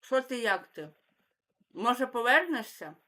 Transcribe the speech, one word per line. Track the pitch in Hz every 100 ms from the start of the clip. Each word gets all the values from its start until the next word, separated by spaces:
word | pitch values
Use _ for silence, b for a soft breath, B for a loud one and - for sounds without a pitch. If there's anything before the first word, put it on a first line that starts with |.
Що | - 262
ти, | 254 254
як | 226 190 -
ти? | - 151 _ _ _ _ _ _ _ _
Може, | - 226 247 254
повернешся? | 240 233 285 339 285 214 - 160 156